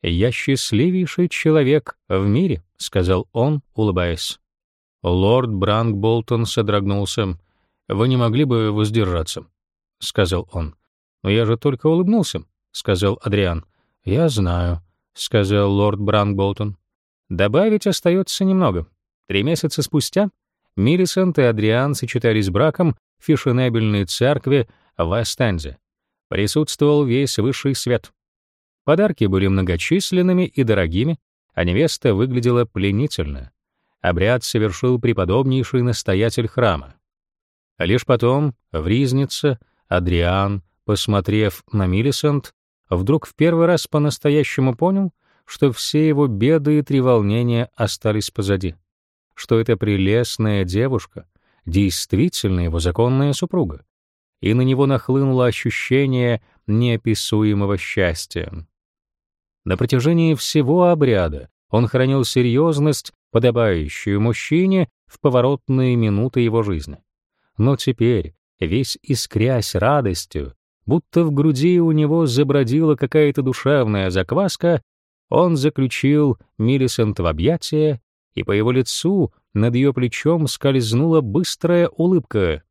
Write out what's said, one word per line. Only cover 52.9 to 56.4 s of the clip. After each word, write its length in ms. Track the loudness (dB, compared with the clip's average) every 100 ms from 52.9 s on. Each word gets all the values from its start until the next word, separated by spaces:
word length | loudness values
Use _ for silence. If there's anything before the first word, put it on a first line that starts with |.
| 0 0 2 0
супруга, 500 | -2 -4 -2 -4 -6 _ _ _ _ _ _
и 120 | 0
на 80 | 2
него 240 | 2 2 2
нахлынуло 640 | 0 0 0 2 2 0
ощущение 960 | 0 -4 -6 0 0 2 0 0 -2